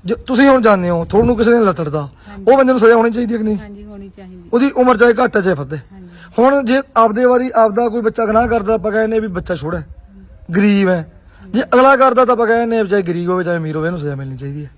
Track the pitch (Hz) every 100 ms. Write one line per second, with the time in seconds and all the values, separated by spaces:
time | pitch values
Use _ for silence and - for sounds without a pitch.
0 | 175 233 - 254 277 262 220 196 175 170
1 | 165 196 240 226 226 240 208 175 151 151
2 | 139 - - 202 196 269 254 247 220 233
3 | 233 226 233 233 214 208 208 202 208 202
4 | 196 196 190 185 175 240 277 254 254 220
5 | 240 226 247 220 185 156 135 147 - 190
6 | 180 170 - - 254 277 233 269 269 226
7 | 226 214 247 247 254 226 220 202 240 233
8 | 220 226 220 220 240 233 202 220 214 214
9 | 220 220 214 180 - 170 147 170 147 -
10 | - - - - - 175 208 202 190 180
11 | 156 - - - 190 208 240 247 262 269
12 | 262 240 247 240 226 233 233 226 202 202
13 | 180 170 175 180 170 170 156 156 160 175
14 | 147 139 135 131 139 147 143